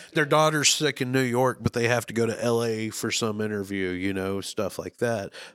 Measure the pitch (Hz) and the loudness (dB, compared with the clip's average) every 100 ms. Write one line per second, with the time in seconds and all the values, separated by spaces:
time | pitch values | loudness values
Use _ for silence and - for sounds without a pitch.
0 | - 165 143 151 156 156 135 - 151 - | -2 -2 2 4 4 4 2 2 0 -2
1 | 127 131 127 120 131 117 117 120 117 120 | 0 2 2 2 2 0 -2 2 2 2
2 | - 107 113 104 120 117 117 110 110 - | 0 0 0 0 2 2 2 -2 -4 -4
3 | 113 - 113 107 107 104 98 98 92 90 | -4 0 -2 -2 -2 -4 -4 -2 -2 0
4 | 98 95 95 98 - - 95 - - - | -2 -2 -2 -4 -4 -4 -4 -4 -10 -2
5 | 120 110 98 - - | -2 0 -4 -10 -18